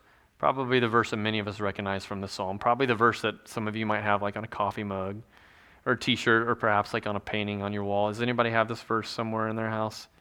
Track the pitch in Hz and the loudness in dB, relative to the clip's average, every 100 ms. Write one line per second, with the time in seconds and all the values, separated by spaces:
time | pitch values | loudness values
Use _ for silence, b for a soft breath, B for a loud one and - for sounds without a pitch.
0 | _ b b b 147 135 127 127 120 117 | _ b b b 0 2 2 4 4 4
1 | 110 110 107 110 104 101 101 95 98 98 | 2 0 0 0 -2 -2 -4 -2 -2 -4
2 | - 98 95 - 95 98 123 120 135 110 | -4 -8 -6 -6 -4 -2 0 2 2 4
3 | 117 104 110 104 - - 107 107 110 107 | 4 4 0 -2 -8 -6 -4 -2 -2 0
4 | 104 101 101 104 110 - 101 98 104 95 | 2 0 0 -4 -6 -2 -2 -2 -4 -4
5 | 95 104 - b b b b b - 127 | -6 -8 -14 b b b b b -2 0
6 | - 117 - 113 117 117 113 104 104 113 | 0 0 4 4 4 2 4 4 2 -2
7 | 107 101 - 107 104 101 101 104 101 101 | -2 -4 -4 -4 -2 -2 -4 -4 -2 0
8 | 104 107 120 120 117 113 110 113 - 113 | 0 0 0 2 2 2 2 -2 -2 -2
9 | 104 - 113 110 110 110 113 110 110 - | -2 -4 -4 -2 -2 -2 -2 -2 -4 -6
10 | - _ | -16 _